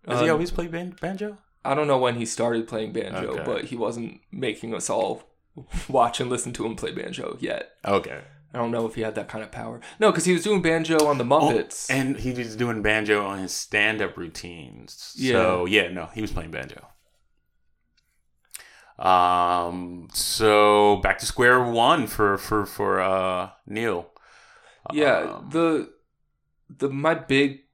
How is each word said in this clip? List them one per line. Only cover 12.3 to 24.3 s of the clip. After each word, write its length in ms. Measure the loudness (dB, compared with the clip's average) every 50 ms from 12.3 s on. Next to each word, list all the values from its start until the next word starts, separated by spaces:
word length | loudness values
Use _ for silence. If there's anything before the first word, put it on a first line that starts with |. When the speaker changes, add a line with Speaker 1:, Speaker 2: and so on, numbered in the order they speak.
| -4
Speaker 1:
was 220 | -4 -8 -8 -4
doing 260 | -4 -2 -2 -2 0
banjo 420 | 0 0 2 2 2 2 2 2 2
on 140 | -2 -4
his 160 | -6 -8 -8 -8
stand-up 640 | -10 -8 -2 0 2 2 2 2 0 -4 -6 -6
routines. 960 | -10 -12 -12 -12 -14 -14 -14 -14 -16 -18 -18 -18 -20 -20 -20 -20 -20 -18 -18 -8
Speaker 2:
Yeah. 180 | -4 -2 0 2
Speaker 1:
So, 320 | 4 4 2 2 0 0
yeah, 220 | 4 4 4 2 2
no, 180 | -4 -10 -10 -10 -8
he 60 | -8
was 100 | -8 -6
playing 180 | -6 -8 -8 -8
banjo. 340 | -10 -10 -10 -12 -14 -20 -20 -20 -20 _ _ _ _ _ _ _ _ _ _ _ _ _ _ _ _ _ _ _ _ _ _ _ _ _ _ _ _ _ _ _ -20 -20 -20 -20 _ -20 _ _ _
Um, 1120 | -2 2 4 6 6 6 4 4 4 4 2 2 0 -2 -4 -6 -8 -10 -10 -12 -16 -16 -10 -8
so 840 | -6 -4 -4 -2 2 4 6 8 8 8 8 8 8 8 6 6
back 220 | 4 2 0 0 0
to 60 | -4
square 360 | -6 0 4 6 6 6 6 4
one 440 | 2 2 4 4 4 4 4 0
for, 300 | -4 0 2 2 2 2 0
for, 260 | -2 -2 -2 -2 -2
for, 340 | -4 -4 -4 -2 0 2 2
uh, 500 | 2 2 0 0 0 0 -2 -4 -6 -8 -12 _ _
Neil. 420 | -10 -8 -4 -2 -2 -2 -4 -6 -12 _ -20 _ _